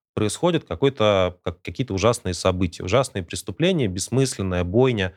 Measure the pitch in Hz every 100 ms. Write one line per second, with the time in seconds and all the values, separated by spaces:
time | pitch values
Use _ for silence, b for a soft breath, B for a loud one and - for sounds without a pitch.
0 | _ - 107 - 175 165 - 82 139 135
1 | 107 98 90 87 - 80 - - 127 95
2 | 110 120 92 85 95 90 90 - - 117
3 | 135 101 85 98 - 98 170 180 110 92
4 | - 123 131 - 95 90 87 107 131 110
5 | 92